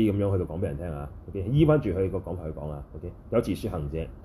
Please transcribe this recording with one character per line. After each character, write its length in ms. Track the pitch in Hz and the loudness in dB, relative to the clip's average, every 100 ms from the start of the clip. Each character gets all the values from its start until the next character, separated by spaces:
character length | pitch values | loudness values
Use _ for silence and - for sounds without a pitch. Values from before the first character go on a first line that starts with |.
| 107 | 4
啲 20 | |
噉 120 | 98 101 | 4 2
樣 60 | 95 | 2
去 80 | 85 | 0
到 100 | 82 | -2
講 40 | |
畀 20 | |
人 140 | 95 71 | -4 -4
聽 140 | 87 | -6
啊？ 160 | 71 73 - - | -6 -8 -12 -10
OK？ 120 | 98 92 | -6 2
依 140 | 139 156 | 6 6
返 160 | 151 | 6
住 80 | 104 | 4
佢 200 | 90 95 | 2 0
個 80 | 92 | 0
講 160 | 85 87 | -4 -6
法 80 | 80 | -6
去 60 | |
講 180 | 73 76 | -6 -6
啊。 140 | 71 71 76 | -8 -10 -12
OK？ 160 | 87 - - | -12 -12 -2
有 100 | 113 | 0
持 140 | 113 87 | 2 0
說 140 | 104 | -2
行 180 | 87 71 | -4 -4
者， 160 | 80 78 - | -4 -6 -10